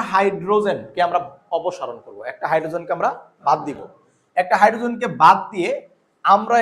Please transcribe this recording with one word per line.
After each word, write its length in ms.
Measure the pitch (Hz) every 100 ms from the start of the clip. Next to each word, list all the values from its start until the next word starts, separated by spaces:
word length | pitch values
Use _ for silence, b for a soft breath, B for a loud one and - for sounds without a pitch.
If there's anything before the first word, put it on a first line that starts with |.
| 214
হাইড্রোজেনকে 880 | 190 202 180 175 208 208 143 - - 175
আমরা 140 | 175 175 - - 165
অপসারণ 400 | 170 175 127 117
করব, 140 | 107 101 120
একটা 140 | - 156
হাইড্রোজেনকে 420 | 160 156 170 170 170
আমরা 140 | 214 - - _ -
বাদ 120 | 151 147
দিব। 100 | 131 - - _ _ _ -
একটা 140 | 180 202
হাইড্রোজেনকে 480 | 214 226 240 233 240 135
বাদ 160 | 160 190 -
দিয়ে 180 | 185 185 294 - _ _ _
আমরা 320 | 165 202 220 240